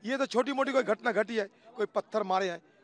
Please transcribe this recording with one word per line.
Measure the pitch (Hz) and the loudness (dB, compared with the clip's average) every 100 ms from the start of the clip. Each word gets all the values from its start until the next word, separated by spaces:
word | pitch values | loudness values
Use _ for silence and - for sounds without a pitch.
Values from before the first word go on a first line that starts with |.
| 208 | -4
ये | 262 | -2
तो | 269 | 2
छोटी | 226 269 | 2 2
मोटी | 269 269 | 0 2
कोई | 262 | 2
घटना | 202 214 240 | 0 0 0
घटी | 196 233 226 | 0 0 -2
है, | 196 _ - 240 | -4 _ -20 -6
कोई | 208 | -2
पत्थर | 208 - 214 | -2 -2 -4
मारे | 196 185 190 | 0 0 0
हैं, | 170 _ _ | -6 _ _